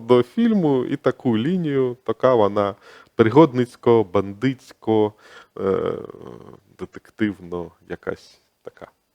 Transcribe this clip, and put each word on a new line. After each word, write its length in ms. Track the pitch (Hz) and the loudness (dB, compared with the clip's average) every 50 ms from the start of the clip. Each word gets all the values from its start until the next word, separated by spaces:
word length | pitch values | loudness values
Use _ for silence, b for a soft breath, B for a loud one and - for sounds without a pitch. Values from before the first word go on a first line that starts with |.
| 113 | 0
до 160 | 117 123 123 | 2 2 2
фільму 600 | 120 - - 233 233 233 220 202 165 147 139 127 123 | 2 0 -2 -2 0 0 0 0 0 0 0 0 -2
і 120 | - 139 | -4 -6
таку 420 | - - 131 - - - 131 110 107 | -4 -2 -4 -4 -2 -2 0 0 0
лінію, 580 | 120 160 190 185 165 147 139 135 131 123 120 - _ | 0 -2 -2 -2 -4 -2 -2 -2 -2 -4 -6 -8 _
така 300 | - 113 - - 127 127 | -8 -4 0 2 2 4
вона 400 | 113 104 98 101 104 101 98 101 b b b b b b b _ | 4 2 2 0 0 -2 -2 -4 b b b b b b b _
пригодницько, 880 | - 113 110 117 151 165 147 123 127 123 - - _ - 120 117 113 104 | 2 2 4 6 6 6 6 4 -2 -4 -4 -6 _ 2 4 4 4 2
бандитсько, 1080 | 92 87 101 95 101 98 101 123 135 131 - - - - _ - 113 110 107 107 104 - b b b b b b b _ - | 0 -2 -4 -4 -4 -8 -6 -4 -4 -4 -6 -12 -20 -20 _ -2 0 2 2 2 0 -4 b b b b b b b _ -6
е, 340 | 95 98 92 87 82 87 - - - - - - - 62 60 - - - - _ _ _ _ - | -2 -2 -2 -2 -2 -4 -6 -8 -12 -16 -18 -20 -20 -20 -20 -20 -20 -20 -20 _ _ _ _ -18
детективно, 920 | 92 - - - - _ _ - 110 104 92 90 90 85 90 87 85 85 - _ 87 90 | -18 -16 -16 -20 -20 _ _ -4 -4 -4 -4 -8 -12 -10 -10 -10 -10 -12 -16 _ _ -16
якась 520 | 87 - - 92 90 - - - _ _ _ _ _ _ | -16 -10 -8 -10 -10 -10 -14 -20 _ _ _ _ _ _
така. 240 | _ - - _ 92 - _ _ _ _ | _ -20 -20 _ -20 -20 _ _ _ _